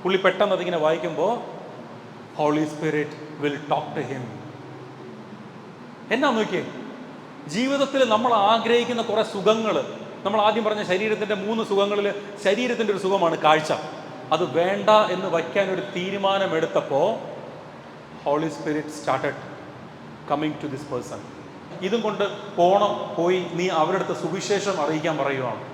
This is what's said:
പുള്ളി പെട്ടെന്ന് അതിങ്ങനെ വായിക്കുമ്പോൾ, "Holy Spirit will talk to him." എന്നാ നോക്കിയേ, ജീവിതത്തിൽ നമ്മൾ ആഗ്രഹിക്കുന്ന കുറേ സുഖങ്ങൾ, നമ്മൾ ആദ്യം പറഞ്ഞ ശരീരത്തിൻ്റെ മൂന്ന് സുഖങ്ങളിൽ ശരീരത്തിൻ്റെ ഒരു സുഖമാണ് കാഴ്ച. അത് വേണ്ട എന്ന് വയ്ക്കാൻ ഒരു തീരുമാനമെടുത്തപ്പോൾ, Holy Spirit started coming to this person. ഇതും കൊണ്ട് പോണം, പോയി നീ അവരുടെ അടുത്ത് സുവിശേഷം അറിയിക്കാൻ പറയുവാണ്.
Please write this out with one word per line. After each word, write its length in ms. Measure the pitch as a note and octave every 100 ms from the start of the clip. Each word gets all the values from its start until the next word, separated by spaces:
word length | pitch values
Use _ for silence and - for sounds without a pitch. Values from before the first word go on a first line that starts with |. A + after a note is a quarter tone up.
പുള്ളി 140 | F3+ F#3
പെട്ടെന്ന് 380 | F#3+ F#3 G3+ F#3
അതിങ്ങനെ 220 | F3 F3
വായിക്കുമ്പോൾ, 600 | D3+ E3 F3 D3 F3+ A#3+ - - - - - - - - - -
"Holy 220 | D3+ D3+
Spirit 480 | D#3 - D#3+ D3+ C#3+ - - -
will 160 | C#3+ C#3 -
talk 140 | D3 - E3+
to 60 | B2
him." 120 | C3+ A#2 G#2+ - - - - - - - A2 - - - - - - - - -
എന്നാ 200 | A3+ C#4+
നോക്കിയേ, 340 | A3+ G#3+ F#3 - - - - - - - - -
ജീവിതത്തിൽ 640 | E3 C4 C#4 C#4 C#4 B3
നമ്മൾ 240 | G#3+ B3
ആഗ്രഹിക്കുന്ന 680 | A3+ G3+ A3+ A3+ A#3+ A#3+ A#3
കുറേ 220 | G#3+ G#3
സുഖങ്ങൾ, 600 | G#3 G3+ F#3 A3 A3 D#3+ A2+ - - - F#3+
നമ്മൾ 160 | G#3+
ആദ്യം 220 | G#3 A3
പറഞ്ഞ 200 | G#3+ G#3+
ശരീരത്തിൻ്റെ 520 | F3 F#3 G#3+ G#3+ G3+ G3+
മൂന്ന് 280 | G3 A3+
സുഖങ്ങളിൽ 500 | G#3+ G3 G3+ G#3 G3+ - - -
ശരീരത്തിൻ്റെ 500 | G3 G#3 B3 A#3 A3
ഒരു 60 | G3
സുഖമാണ് 380 | F#3 G3 E3+ D#3+
കാഴ്ച. 360 | D#3 D#3 D#3 B2+ - - - - -
അത് 240 | D#3+ F3 C#3+
വേണ്ട 320 | F3+ G3+ G3+
എന്ന് 380 | G#3+ G#3+ F3+ F#3+
വയ്ക്കാൻ 440 | E3 E3 G3+ F#3+
ഒരു 100 | F3+
തീരുമാനമെടുത്തപ്പോൾ, 1500 | - F3+ F#3 G3 G3 G3 F#3 D#3+ D#3+ D#3 C#3+ C#3 F3+ A3+ - - - - - - - - - - -
Holy 180 | D3 D#3+
Spirit 400 | D3+ E3 D3+ D3+
started 460 | - - C3 C#3+ C3+ - - - - - - - - -
coming 200 | D3 D#3
to 160 | C#3+ D3
this 160 | C3 -
person. 260 | B2 A#2+ A2+ - - - - - -
ഇതും 200 | F#3 A3+
കൊണ്ട് 540 | G#3+ F#3+ G3+ - - -
പോണം, 600 | F3 G3 G#3 - - -
പോയി 300 | E3+ F#3 E3+
നീ 160 | E3 F#3
അവരുടെ 340 | E3 D#3+ F#3
അടുത്ത് 160 | F3 D#3+
സുവിശേഷം 640 | E3 F#3 - G3+ G3 F3+
അറിയിക്കാൻ 360 | D3 D#3 D#3+ D3+
പറയുവാണ്. 460 | C#3 C3+ B2 G#2 -